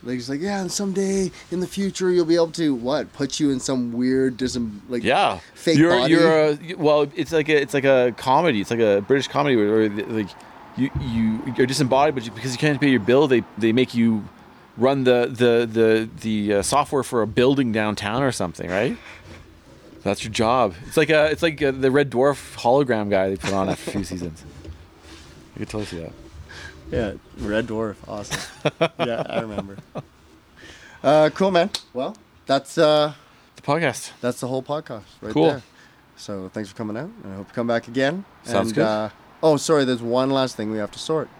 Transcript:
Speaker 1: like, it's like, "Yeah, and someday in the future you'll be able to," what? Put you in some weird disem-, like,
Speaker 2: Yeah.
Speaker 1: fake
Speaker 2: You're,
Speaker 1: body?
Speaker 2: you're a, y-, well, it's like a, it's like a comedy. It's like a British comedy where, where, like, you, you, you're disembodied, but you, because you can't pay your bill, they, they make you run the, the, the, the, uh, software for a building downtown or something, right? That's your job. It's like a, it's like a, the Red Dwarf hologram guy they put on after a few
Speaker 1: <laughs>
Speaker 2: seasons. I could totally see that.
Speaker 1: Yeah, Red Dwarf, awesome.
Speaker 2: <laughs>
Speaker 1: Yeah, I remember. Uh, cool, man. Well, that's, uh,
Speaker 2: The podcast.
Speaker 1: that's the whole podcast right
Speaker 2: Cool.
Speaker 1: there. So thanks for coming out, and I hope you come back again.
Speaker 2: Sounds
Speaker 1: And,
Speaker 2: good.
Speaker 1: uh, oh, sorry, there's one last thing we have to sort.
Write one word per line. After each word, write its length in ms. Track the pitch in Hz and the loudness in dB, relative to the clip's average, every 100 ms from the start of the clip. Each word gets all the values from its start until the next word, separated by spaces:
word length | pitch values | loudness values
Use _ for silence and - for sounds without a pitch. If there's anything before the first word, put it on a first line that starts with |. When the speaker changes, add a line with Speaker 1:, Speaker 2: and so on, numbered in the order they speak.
Speaker 1:
like, 160 | 117 127 | -6 -8
it's 100 | 120 | -6
like, 120 | 143 | -6
"Yeah, 180 | 185 202 | -4 -4
and 100 | 185 | -4
someday 600 | - 202 190 196 196 185 - - | -4 -4 -2 -2 0 -2 -6 -8
in 100 | 170 | -6
the 60 | 180 | -6
future 440 | - 196 180 185 | -4 -4 -2 0
you'll 140 | 180 165 | 2 4
be 80 | |
able 160 | 170 165 | 2 2
to," 220 | 156 160 | 0 0
what? 360 | 131 120 147 - | 0 0 -2 -2
Put 260 | - 139 - | -6 -6 0
you 100 | 147 | 0
in 80 | 131 | 0
some 320 | - 131 120 | -2 -2 -2
weird 440 | 117 127 131 131 120 | -2 0 2 0 0
disem-, 440 | 127 123 113 104 - | -6 -4 -6 -8 -8
like, 140 | 123 | -4
Speaker 2:
Yeah. 360 | 113 175 180 95 - | 0 2 2 -2 -10
Speaker 1:
fake 240 | - - 156 | -8 0 4
Speaker 2:
You're, 120 | 160 | 6
Speaker 1:
body? 220 | 175 127 | 4 4
Speaker 2:
you're 320 | 165 165 160 156 | 4 6 4 2
a, 20 | 147 | 0
y-, 180 | 165 - | -6 -2
well, 300 | 151 151 147 - | 2 4 2 -2
it's 160 | 143 | -2
like 160 | 160 151 | 0 2
a, 80 | 151 | 2
it's 100 | 139 | 2
like 100 | 143 | 0
a 280 | 135 135 123 110 | 4 4 4 0
comedy. 420 | - 135 170 113 | 2 4 4 2
It's 100 | 95 | 0
like 100 | 117 | 2
a 220 | 110 101 101 | 4 4 4
British 220 | 139 127 | 0 0
comedy 280 | 139 143 123 | -2 2 2
where, 320 | 104 110 110 | 4 4 2
where, 0 | |
like, 400 | 104 - 110 98 - - - - - | 0 -6 -4 -4 -8 -20 -20 -16 -4
you, 140 | 135 - | -4 -4
you, 540 | 135 113 110 110 139 120 | -4 0 0 0 -4 0
you're 100 | 127 | 0
disembodied, 480 | 131 135 131 147 135 | 2 2 4 2 0
but 80 | 117 | -8
you, 60 | |
because 200 | 107 131 | -10 -8
you 60 | 123 | -2
can't 200 | 151 139 | -2 2
pay 100 | 143 | 2
your 100 | 131 | 2
bill, 280 | 98 127 151 | 4 4 6
they, 160 | 127 104 - | 2 0 -2
they 160 | 113 | 0
make 220 | 113 127 | 2 0
you 300 | 120 117 110 98 - - - - - | 2 2 0 -4 -18 -20 -20 -20 -2
run 280 | 123 139 | 0 2
the, 220 | 127 123 120 | 2 2 2
the, 340 | 123 123 117 120 | 2 2 4 2
the, 360 | 110 113 110 113 - | 2 4 4 0 -8
the, 340 | 113 107 104 101 | -4 -2 2 0
uh, 40 | |
software 420 | 92 135 143 143 | 2 0 0 -2
for 180 | 123 123 | -2 -2
a 40 | 107 | -2
building 420 | 113 123 139 127 | 2 2 4 0
downtown 540 | 110 107 104 104 113 | 0 -2 -2 -4 -2
or 80 | 139 | -2
something, 360 | 117 92 78 85 | -2 -6 -6 -4
right? 300 | 92 123 233 - - - - - - - - - - | -2 -2 -4 -12 -20 -20 -20 -20 -20 -20 -20 -20 -10
That's 200 | - 101 | -6 -4
your 80 | 117 | -6
job. 420 | 101 110 127 113 87 123 | -2 0 2 0 -2 -6
It's 80 | - | -2
like 120 | 151 | 2
a, 160 | 156 156 | 4 2
it's 120 | 151 | 0
like 200 | 170 147 | -2 0
a, 80 | 143 | -2
the 180 | 135 131 | 2 2
Red 180 | 131 143 | 2 2
Dwarf 460 | 117 139 139 - - | 2 2 0 -8 -4
hologram 520 | 120 131 139 117 104 | 2 2 2 0 2
guy 220 | 98 95 | 2 2
they 60 | 95 | -2
put 160 | - | -2
on 160 | 98 95 | -2 -2
after 200 | 90 - | -4 -6
a 20 | |
few 100 | 101 | -8
Speaker 1:
<laughs> 80 | 92 | -8
Speaker 2:
seasons. 320 | 92 85 78 76 - 80 - - - - - - - - | -8 -10 -12 -20 -20 -18 -20 -20 -20 -20 -20 -20 -20 -20
I 60 | - | -14
could 80 | 107 | -10
totally 180 | 107 101 | -8 -8
see 120 | 87 | -10
that. 120 | 82 - - - - - - - - | -12 -16 -20 -20 -20 -18 -18 -18 -8
Speaker 1:
Yeah, 220 | 127 110 - - - | -4 -4 -8 -16 -12
Red 300 | 117 107 120 | -4 -4 -4
Dwarf, 260 | 110 113 101 - | -6 -6 -8 -14
awesome. 300 | 107 101 - - - 156 | -14 -10 -10 -10 -6 -6
Speaker 2:
<laughs> 180 | - 165 - | -2 -4 -2
Speaker 1:
Yeah, 240 | 156 117 - | -4 -4 -4
I 120 | - | -6
remember. 360 | 113 101 98 98 - 160 - _ - - _ _ - - - - | -6 -8 -10 -14 -16 -16 -16 _ -20 -20 _ _ -20 -20 -20 -4
Uh, 280 | 135 151 151 | 4 6 4
cool, 200 | 147 190 | 4 2
man. 180 | 180 180 - - | 4 2 -2 -10
Well, 240 | 123 143 220 _ _ - | -8 -8 -8 _ _ -2
that's, 300 | 170 175 - | -2 -2 2
uh, 380 | 156 151 151 147 - _ _ - | 4 4 2 -4 -20 _ _ -16
Speaker 2:
The 60 | |
podcast. 480 | - 151 160 120 - - | -2 0 0 -4 -10 -6
Speaker 1:
that's 200 | 123 123 | -6 -4
the 80 | 123 | -6
whole 140 | 131 | -6
podcast 420 | 123 147 160 113 104 - | -4 -8 -8 -14 -16 -16
right 100 | 107 | -6
Speaker 2:
Cool. 140 | 135 160 | 2 2
Speaker 1:
there. 120 | 139 - _ - _ _ _ | 2 -8 _ -20 _ _ _
So 340 | - 101 92 | -12 -10 -10
thanks 160 | 110 101 | -10 -12
for 60 | - | -10
coming 200 | 110 107 | -8 -8
out, 140 | 160 226 | -10 -14
and 100 | 98 | -16
I 40 | 95 | -14
hope 100 | 98 | -12
you 60 | |
come 140 | - 117 | -8 -2
back 180 | 117 117 | -2 -2
again. 360 | 120 135 175 202 - | -2 -2 -2 -10 -18
Speaker 2:
Sounds 260 | - - 113 | -4 -2 0
Speaker 1:
And, 40 | |
Speaker 2:
good. 80 | 110 | 0
Speaker 1:
uh, 240 | 110 107 107 - - - | 0 0 -4 -10 -20 -2
oh, 120 | 160 147 | 2 2
sorry, 280 | - 156 | 2 2
there's 180 | 131 127 | 2 -2
one 280 | 117 120 131 | -2 0 0
last 260 | 135 131 - | 0 -2 -4
thing 140 | 107 | -6
we 60 | 110 | -4
have 120 | 104 | -6
to 80 | - | -8
sort. 300 | - 160 139 - | -6 -4 -4 -12